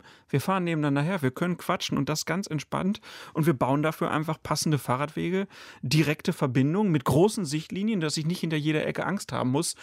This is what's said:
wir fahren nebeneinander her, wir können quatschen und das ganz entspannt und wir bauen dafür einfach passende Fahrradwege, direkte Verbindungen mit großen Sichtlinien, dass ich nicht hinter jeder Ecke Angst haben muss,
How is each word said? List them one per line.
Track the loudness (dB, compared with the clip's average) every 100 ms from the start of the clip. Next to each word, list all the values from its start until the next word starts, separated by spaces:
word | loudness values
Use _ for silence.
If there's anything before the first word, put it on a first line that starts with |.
| -8 -20 _
wir | -2
fahren | 0 0
nebeneinander | 0 0 2 2
her, | 0 0
wir | 0
können | 0 -2 -2
quatschen | -2 -2 0 -2
und | 0
das | -2 -2
ganz | -4 -2
entspannt | -6 -4 -2 0 -2 -6 -18 -8
und | 0 2
wir |
bauen | 2 2 2
dafür | 0 0 -2
einfach | 0 -2 -6
passende | -4 -2 0 0
Fahrradwege, | 0 -2 -2 -4 -2 -2 -4 -8 -20 -10
direkte | 0 2 4 0 -2
Verbindungen | 0 0 2 2 2 2
mit | 2
großen | 2 4 4 4
Sichtlinien, | -2 -4 -6 -4 -2 0
dass | 0 -2
ich | -2
nicht | -2
hinter | -2 0
jeder | 0 0 0
Ecke | -2 -2
Angst | -4 -4
haben | -2 0
muss, | 2 0 -6